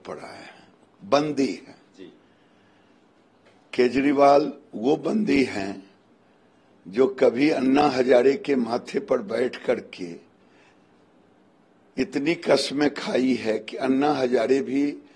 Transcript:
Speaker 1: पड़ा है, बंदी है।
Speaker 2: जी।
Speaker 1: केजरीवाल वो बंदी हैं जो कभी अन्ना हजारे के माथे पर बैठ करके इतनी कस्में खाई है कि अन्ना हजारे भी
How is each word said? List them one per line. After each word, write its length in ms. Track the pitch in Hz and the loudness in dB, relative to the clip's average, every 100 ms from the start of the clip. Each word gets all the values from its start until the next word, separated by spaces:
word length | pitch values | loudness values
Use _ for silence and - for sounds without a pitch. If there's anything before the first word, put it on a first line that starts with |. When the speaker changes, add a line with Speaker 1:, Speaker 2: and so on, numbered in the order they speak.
| - | -14
Speaker 1:
पड़ा 220 | 76 - | -14 -14
है, 320 | - - - - _ _ _ | -18 -20 -20 -20 _ _ _
बंदी 440 | 101 139 151 139 127 | -2 0 0 -2 -2
है। 300 | 85 - - _ - | -4 -14 -20 _ -20
Speaker 2:
जी। 160 | 90 - _ _ _ _ _ _ _ _ _ _ _ _ _ _ _ | -20 -20 _ _ _ _ _ _ _ _ _ _ _ _ _ _ _
Speaker 1:
केजरीवाल 800 | - 123 123 139 139 139 143 151 - - - | 0 2 2 0 4 6 6 4 -6 -16 -4
वो 200 | 117 151 | -2 0
बंदी 480 | 151 220 - 143 | -2 -2 0 0
हैं 460 | 123 104 98 98 - _ _ _ _ _ _ _ _ _ - | 0 -2 -8 -10 -18 _ _ _ _ _ _ _ _ _ -8
जो 200 | 101 131 | 0 2
कभी 420 | 131 127 117 147 | 4 2 4 0
अन्ना 380 | 139 131 135 147 | 2 2 4 2
हजारे 460 | 127 127 127 127 | 2 4 4 4
के 220 | 139 - 135 | 2 0 -2
माथे 440 | 113 120 - 147 | 0 -4 -4 -8
पर 180 | - 127 | -2 -4
बैठ 480 | 101 117 123 - - | -2 -4 -4 -4 -4
करके 500 | 110 - - 90 85 - _ _ _ _ _ _ _ _ _ _ _ _ _ _ _ _ - | -4 -4 -14 -12 -14 -20 _ _ _ _ _ _ _ _ _ _ _ _ _ _ _ _ -6
इतनी 380 | 127 143 147 170 | -4 -2 -2 -2
कस्में 580 | - 139 - 135 147 | 2 2 2 0 -2
खाई 400 | 143 - 123 131 | -2 -4 0 0
है 260 | 117 110 110 | 0 -2 -4
कि 180 | - - | -6 -6
अन्ना 340 | 131 131 147 | -2 0 0
हजारे 500 | 139 127 123 113 135 | 0 0 0 2 0
भी 360 | 120 139 143 143 - | 0 -2 -2 -4 -18